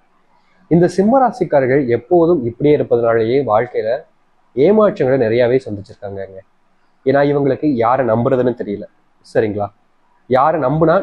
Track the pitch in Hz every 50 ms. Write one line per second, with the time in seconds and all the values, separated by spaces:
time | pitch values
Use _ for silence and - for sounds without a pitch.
0 | _ _ _ _ _ _ _ _ _ _ _ _ _ - 156 175 175 175 180 -
1 | 190 214 247 269 262 233 214 - 185 151 - 143 131 120 131 147 143 120 117 117
2 | - - 180 175 165 160 180 156 120 117 113 - - 143 151 135 135 113 123 117
3 | 117 117 117 117 110 110 120 139 139 120 104 107 123 120 - 123 107 110 120 147
4 | - _ _ _ _ _ _ _ _ _ - 117 135 170 208 220 214 202 - -
5 | 147 127 131 135 123 110 113 120 123 117 123 131 - 117 107 98 92 - 104 _
6 | - 101 101 98 98 95 95 95 - _ _ _ _ _ _ _ _ _ _ _
7 | - 131 131 139 143 143 143 143 139 139 131 123 - 151 143 113 110 113 127 135
8 | 131 117 110 117 120 131 135 123 123 127 117 - 104 107 101 98 104 - _ _
9 | _ _ _ _ _ - - 139 113 110 101 104 101 101 - _ _ _ _ _
10 | _ _ _ _ _ - 120 127 135 156 160 165 135 127 143 160 170 160 160 196